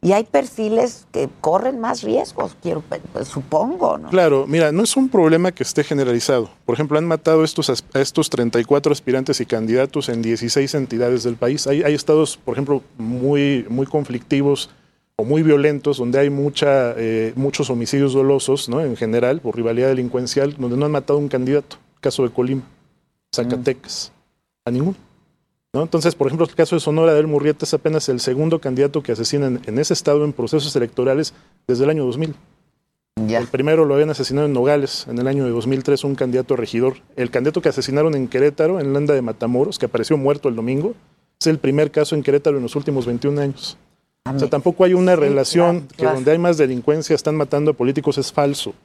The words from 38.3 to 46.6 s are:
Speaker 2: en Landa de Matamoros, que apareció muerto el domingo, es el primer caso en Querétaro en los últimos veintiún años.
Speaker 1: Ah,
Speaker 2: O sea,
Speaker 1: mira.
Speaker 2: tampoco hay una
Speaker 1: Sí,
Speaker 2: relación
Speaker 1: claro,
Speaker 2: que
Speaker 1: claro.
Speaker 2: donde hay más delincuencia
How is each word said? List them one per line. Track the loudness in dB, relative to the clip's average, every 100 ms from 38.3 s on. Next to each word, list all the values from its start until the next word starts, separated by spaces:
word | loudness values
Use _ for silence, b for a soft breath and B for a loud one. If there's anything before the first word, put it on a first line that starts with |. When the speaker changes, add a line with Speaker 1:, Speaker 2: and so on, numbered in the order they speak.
| 2 0 2 0 0
Speaker 2:
en | 0
Landa | -2 2
de | 0
Matamoros, | 0 -4 -2 0 0 -2
que | -4
apareció | -4 0 0
muerto | 0 0 -2
el | -4
domingo, | -4 -2 -4 -8 _ _ _ _
es | 0
el | 0
primer | 0 2 0
caso | 0 0
en | 0
Querétaro | 0 2 2 0
en |
los | -2 -6
últimos | -4 -4 -2
veintiún | -2 -2 -2
años. | -2 -4 -12 -16 _ _ _ _
Speaker 1:
Ah, | -8
Speaker 2:
O |
sea, | -2 0
Speaker 1:
mira. |
Speaker 2:
tampoco | 0 0 2
hay | 4
una | 4 4
Speaker 1:
Sí, | 4
Speaker 2:
relación | 4 2 2 2 2 2
Speaker 1:
claro, | -6
Speaker 2:
que | -4
Speaker 1:
claro. | -2 0
Speaker 2:
donde | 2
hay | 2
más | 2
delincuencia | 2